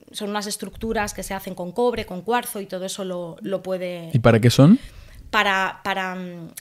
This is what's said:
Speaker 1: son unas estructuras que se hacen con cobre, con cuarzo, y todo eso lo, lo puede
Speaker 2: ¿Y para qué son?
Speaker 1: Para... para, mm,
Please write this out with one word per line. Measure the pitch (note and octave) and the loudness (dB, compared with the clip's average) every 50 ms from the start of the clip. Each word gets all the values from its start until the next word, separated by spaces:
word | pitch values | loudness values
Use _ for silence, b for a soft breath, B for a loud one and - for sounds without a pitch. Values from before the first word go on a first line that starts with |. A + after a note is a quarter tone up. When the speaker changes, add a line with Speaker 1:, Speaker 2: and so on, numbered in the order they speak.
| - - | -20 -14
Speaker 1:
son | - - G#3+ G3+ | -10 -8 -6 -4
unas | G#3 G#3 G3+ | -4 -4 -4
estructuras | G#3+ G3+ - G#3+ F#3+ - - A3+ A3+ A3 A3+ G#3 G#3 - | -6 -8 -8 -10 -12 -10 -8 -4 -2 -2 -2 -2 -4 -4
que | - | -8
se | F#3 - | -8 -6
hacen | G3 G3 - G3 F#3 | -8 -8 -8 -8 -8
con | - F3 F3+ | -8 -8 -6
cobre, | F3+ A#3+ A#3+ B3 A#3 A3+ G#3 | -2 0 0 0 0 -2 -6
con | - F#3 F3+ | -8 -8 -8
cuarzo, | F3 G#3+ A#3+ A#3+ B3 - - G#3 | -4 -2 -2 -2 -2 -4 -8 -10
y | G3 | -8
todo | G3 F#3 F#3 F#3 | -8 -8 -8 -8
eso | F#3+ - - F#3+ | -8 -8 -8 -6
lo, | F#3 F3+ F3 F3 E3 E3 - | -6 -6 -6 -8 -10 -10 -10
lo | G#3+ G3 F#3+ F3+ | -6 -4 -4 -4
puede | F#3 F#3 F#3 F3+ F3+ F3+ F3+ E3+ E3 E3 | -4 -4 -4 -4 -4 -6 -8 -8 -8 -2
Speaker 2:
¿Y | - A#2 | 0 4
para | A#2 A#2 A2 A2 | 6 6 6 8
qué | A#2 A#2+ | 6 6
son? | - - C3+ E3 A3+ - b b b b b b b b b - | 6 8 10 10 8 8 b b b b b b b b b -2
Speaker 1:
Para... | - G#3+ G3+ G3+ F#3+ F#3+ F#3+ - - - | 0 2 2 4 2 2 0 -2 -4 -6
para, | - G3 F#3+ F#3+ F#3 F#3 F#3 | -4 -4 -4 -2 -4 -4 -6
mm, | F#3 F3+ F3+ F3 E3+ E3 - - - | -8 -10 -10 -12 -14 -14 -16 -18 -20